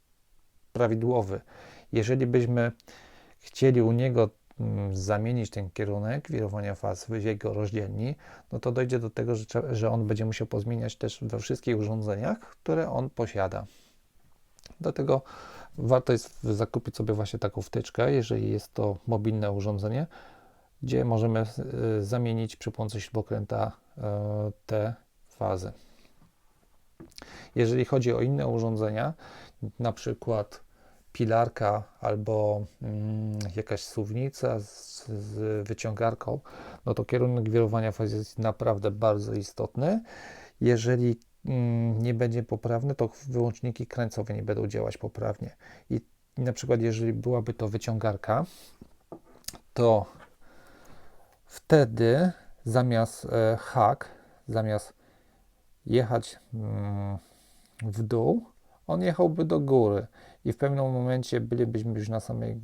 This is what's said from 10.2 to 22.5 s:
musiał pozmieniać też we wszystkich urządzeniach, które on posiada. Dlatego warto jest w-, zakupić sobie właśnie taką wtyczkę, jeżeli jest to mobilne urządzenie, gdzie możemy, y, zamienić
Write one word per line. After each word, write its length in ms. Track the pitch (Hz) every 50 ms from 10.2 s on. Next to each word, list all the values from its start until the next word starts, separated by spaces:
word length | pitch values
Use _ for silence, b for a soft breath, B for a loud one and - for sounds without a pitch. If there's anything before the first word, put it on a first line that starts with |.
| 110
musiał 220 | 110 110 - 113
pozmieniać 480 | - - 107 107 117 120 117 117 113 -
też 240 | - 117 113 - -
we 180 | 127 110 113 110
wszystkich 380 | 107 - 127 - - 127 117
urządzeniach, 600 | 107 104 104 110 110 107 107 98 101 120 190 220 -
które 500 | - - - - - - 160 165 160 -
on 200 | - 120 131 135
posiada. 560 | - - 117 - - 101 95 92 98 98 101 b b b b b b b _ _ _ - - _ - _ _ _ _ _ - - - -
Dlatego 400 | 160 160 - - 139 147 135 135 B B B B B B B B B B -
warto 360 | - 113 117 127 127 - - 123
jest 260 | 110 - - - - -
w-, 100 | 113 107
zakupić 420 | 101 113 - - 120 - - -
sobie 180 | - 110 107 107
właśnie 260 | 107 104 - - -
taką 220 | - 101 - 98
wtyczkę, 520 | 95 - - 117 - - - - 120 135 143
jeżeli 380 | 131 110 113 113 107 107 107
jest 220 | 107 104 - - -
to 240 | - 107 104 98 92 -
mobilne 440 | 113 113 104 107 113 110 107 104 101
urządzenie, 560 | 101 101 98 107 104 98 101 107 117 135 165 B B B B B B B B B B B B B _ _ 131
gdzie 220 | 127 127 127 127
możemy, 400 | 120 113 110 113 117 113 113 113 110 - 135 - 131 127 123 117 113 110 107
y, 40 | 101
zamienić 520 | 101 123 120 120 117 113 113 113 107